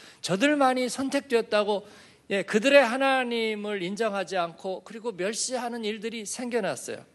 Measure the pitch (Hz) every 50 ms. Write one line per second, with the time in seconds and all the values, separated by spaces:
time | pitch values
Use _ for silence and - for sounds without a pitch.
0 | - - - - - - 170 190 247 285 302 294 277 262 254 254 254 247 - -
1 | 269 269 269 277 277 277 247 233 220 226 - 214 208 196 214 190 196 - - -
2 | - - - _ _ - - - - - - 214 208 269 277 285 269 226 226 262
3 | 269 269 269 262 254 240 233 233 226 220 214 208 202 208 208 202 175 175 202 202
4 | 226 220 196 196 190 - 185 185 170 170 160 - - 190 185 170 - - 202 226
5 | 208 240 196 165 180 202 226 - - - 254 240 240 240 233 240 226 208 214 220
6 | 196 226 240 233 208 196 - - 254 247 233 233 202 175 135 120 - - 110 -
7 | - - _